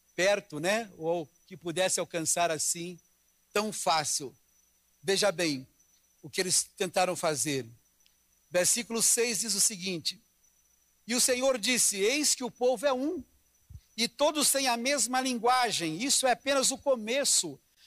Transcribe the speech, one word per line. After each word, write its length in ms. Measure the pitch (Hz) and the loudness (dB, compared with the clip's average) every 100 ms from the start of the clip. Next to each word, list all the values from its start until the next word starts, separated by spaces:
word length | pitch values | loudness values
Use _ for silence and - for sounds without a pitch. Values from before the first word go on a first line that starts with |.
| _ | _
perto, 460 | - 185 202 - 151 | 0 2 2 -2 -4
né? 300 | 170 220 220 175 | -2 -2 -4 -6
Ou 280 | 160 175 151 _ - | -2 -2 -4 _ -20
que 100 | 180 | -12
pudesse 420 | 175 165 185 - | -4 0 2 0
alcançar 520 | 170 170 156 - 170 | -2 -2 0 2 2
assim, 480 | 156 - 175 170 175 _ _ _ _ _ | 0 -2 -4 -6 -12 _ _ _ _ _
tão 200 | 208 214 | -2 -2
fácil. 640 | - - 160 147 - 135 - _ _ _ _ _ _ | -2 0 0 0 -4 -6 -14 _ _ _ _ _ _
Veja 300 | 156 196 202 | -2 2 2
bem 340 | 170 170 135 131 _ _ _ _ _ | 2 0 -2 -8 _ _ _ _ _
o 80 | 151 | -10
que 100 | - | -4
eles 260 | 185 - - - | 0 0 -2 -4
tentaram 400 | 190 196 180 170 | -2 2 2 2
fazer. 500 | 170 143 151 139 113 117 _ _ _ _ _ _ _ | 0 0 -2 -4 -6 -16 _ _ _ _ _ _ _
Versículo 520 | 175 175 233 214 226 | 0 2 0 -2 0
seis 380 | - - 240 196 | 2 2 0 0
diz 140 | 233 | -2
o 60 | 196 | 0
seguinte, 600 | - 202 180 170 - - _ _ _ _ _ _ _ _ - | -2 -2 -6 -6 -6 -8 _ _ _ _ _ _ _ _ -4
"E 80 | |
o 60 | 240 | 0
Senhor 380 | 233 247 269 254 | 2 2 2 2
disse: 380 | 202 247 - 202 | 0 0 0 0
Eis 360 | 202 285 285 | 0 2 0
que 100 | - | -2
o 60 | 240 | -4
povo 360 | - 247 240 285 | -2 0 2 0
é 60 | |
um, 320 | 254 285 359 - _ _ _ - - _ - | 0 -2 -4 -10 _ _ _ -20 -20 _ -4
e 120 | 226 | -4
todos 420 | - 294 311 254 | 2 2 2 2
têm 180 | 277 269 | 2 0
a 80 | 233 | 0
mesma 440 | 240 285 226 254 | 0 0 0 0
linguagem, 840 | 262 240 233 254 240 147 165 160 | 0 0 2 4 2 0 -2 -2
isso 240 | 269 - 262 | -2 0 2
é 60 | |
apenas 380 | 233 269 277 240 | 0 0 0 0
o 80 | 233 | 0
começo. 800 | 277 254 214 269 277 - 170 135 _ _ | 0 0 0 -2 0 0 -2 -8 _ _